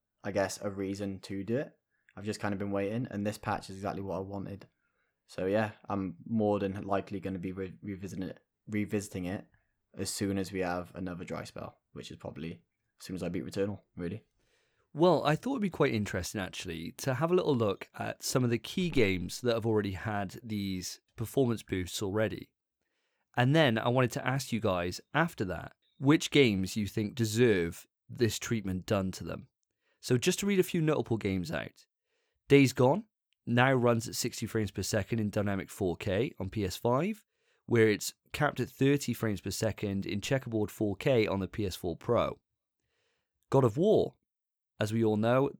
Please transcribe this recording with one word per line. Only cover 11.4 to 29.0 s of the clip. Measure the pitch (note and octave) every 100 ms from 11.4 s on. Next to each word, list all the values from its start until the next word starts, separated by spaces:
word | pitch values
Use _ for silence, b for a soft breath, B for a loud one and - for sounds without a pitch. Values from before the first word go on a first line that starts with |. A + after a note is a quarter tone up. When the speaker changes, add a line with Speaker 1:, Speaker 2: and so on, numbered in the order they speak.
Speaker 1:
spell, | - - - - _
which | - -
is | -
probably | - - D#2+ E2+ _ _ _ _
as | -
soon | F#2
as |
I | F2
beat | F2 B1+
Returnal, | G2+ G2+ G2 _ -
really. | F2 G#2+ - _ _ _ _ _ _
Speaker 2:
Well, | D3 F3+ D3 -
I | D#3+
thought | B3
it'd | C#4
be | G3+
quite | - C#3+
interesting, | A2+ G2+ G2 E2+ A2
actually, | F#2 - F#2 E2 E2 -
to | - B2
have | E3
a | F3+
little | - B2+
look | A2 F#2 - -
at | A2 -
some | - C3+ B2
of |
the | A#2
key | - - F3
games | C#3 G2+ F#2 F2 -
that | B2 A2+
have | A2+
already | G#2+ G2+
had | F#2+ A2+ G#2 F#2+ -
these | A#2 G#2 G2 F#2 F2 - _ -
performance | A2 - B2 A2
boosts | - F#2+ F2 -
already. | G2+ G#2 G#2+ F2+ - _ _ _ _ _ _ _ _ -
And | B2+
then | D#3 D3 A2
I | A#2+
wanted | B2+ B2+
to | B2+ C3
ask | C3+ -
you | A2+
guys, | G#2+ F2+ F2 - -
after | C#3+ E3+ - F#2+
that, | E2 C#2 - _ -
which | C3+ D#3+ -
games | D3+ B2+ G2 F#2+ -
you | G2+
think | - G#2+
deserve | C3 A2+ G#2+ B2 G2 E2+ - - _ -
this | A2+ A#2 -
treatment | - A#2 F#2+ F#2 F2
done | G#2